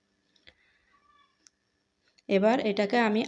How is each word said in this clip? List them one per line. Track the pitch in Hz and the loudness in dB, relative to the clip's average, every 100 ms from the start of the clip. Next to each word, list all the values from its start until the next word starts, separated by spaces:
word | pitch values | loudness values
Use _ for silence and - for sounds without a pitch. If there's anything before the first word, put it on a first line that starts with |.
| _ _ _ _ - _ _ _ _ 1077 1077 1077 1077 _ - _ _ _ _ _ _ _ - | _ _ _ _ -20 _ _ _ _ _ _ _ _ _ -20 _ _ _ _ _ _ _ -2
এবার | 196 214 240 | 2 2 0
এটাকে | 214 202 202 240 | -2 -2 -2 0
আমি | 226 214 | 0 0